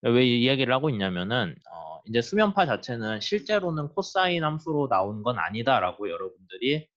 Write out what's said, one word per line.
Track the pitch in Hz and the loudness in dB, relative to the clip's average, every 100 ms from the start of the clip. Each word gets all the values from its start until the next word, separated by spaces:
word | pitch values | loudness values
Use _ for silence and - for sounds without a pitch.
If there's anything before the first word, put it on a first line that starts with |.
왜 | 120 120 127 | 4 4 6
이 | 120 | 4
이야기를 | 123 135 127 | 4 2 2
하고 | 131 156 | 2 0
있냐면은, | 113 95 90 90 123 92 78 - | 0 0 -2 -2 -2 -2 -6 -16
어, | 82 80 80 - | -14 -14 -14 -2
이제 | 117 | -2
수면파 | 117 202 214 196 170 | 0 2 2 2 2
자체는 | 107 - 120 110 110 | 0 -4 -6 -4 -4
실제로는 | - 208 196 208 185 156 147 | -2 -4 0 -2 0 -4 -4
코사인 | - 185 196 185 175 | -6 -2 0 2 2
함수로 | 156 156 160 147 139 | 0 -2 -2 -2 2
나오는 | 95 98 107 | 2 0 -2
건 | 104 82 | -4 -2
아니다라고 | 82 107 117 123 90 90 101 | -4 -2 2 2 2 -4 -6
여러분들이 | 85 95 92 95 - 123 151 156 | -6 -8 -12 -20 -4 0 0 -4